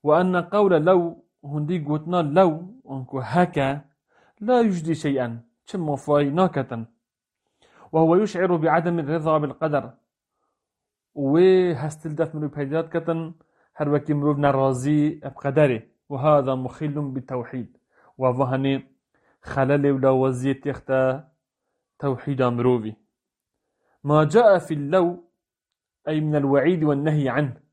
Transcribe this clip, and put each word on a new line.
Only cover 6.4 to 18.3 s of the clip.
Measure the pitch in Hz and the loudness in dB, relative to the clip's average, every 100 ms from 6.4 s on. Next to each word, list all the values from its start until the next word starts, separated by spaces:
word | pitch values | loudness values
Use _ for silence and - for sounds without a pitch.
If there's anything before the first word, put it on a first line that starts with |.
| 185 143 127 113 113 _ _ _ _ _ _ _ _ _ - | 0 -2 -6 -10 -12 _ _ _ _ _ _ _ _ _ -4
وهو | 160 160 | 2 4
يشعر | 180 214 175 180 | 4 2 -2 0
بعدم | 170 156 160 170 170 | 2 2 2 0 -4
الرضا | 143 165 156 156 | -2 -2 0 0
بالقدر. | 147 123 160 143 117 - _ _ _ _ _ _ _ _ _ _ _ | 0 -4 -2 -2 -4 -18 _ _ _ _ _ _ _ _ _ _ _
و | 151 135 156 185 185 180 | -6 0 4 6 4 2
هستل | 143 151 - 160 | -2 -6 -8 -10
دف | 151 160 | -6 -6
مروف | 156 147 | -4 -8
پيدات | 147 139 156 160 170 | -6 -4 -4 -4 -6
كتن | 160 165 160 170 _ _ _ | -4 -6 -6 -14 _ _ _
هر | - 151 | -6 -2
وكي | 147 147 | -2 0
مروف | 147 147 143 | -2 0 0
نرازي | 143 135 135 127 139 151 151 156 | 0 2 0 0 0 2 0 -4
بقدره. | 143 - 139 135 147 113 - _ _ | -14 -8 -4 2 2 0 -8 _ _
وهذا | 131 147 147 131 | -2 2 2 2
مخل | 131 127 - 151 143 | -4 -6 -8 -8 -6
بالتوحيد. | 143 131 123 127 117 131 107 _ _ _ _ - | -8 -10 -8 -10 -8 -10 -12 _ _ _ _ -2
وهو | 131 | -2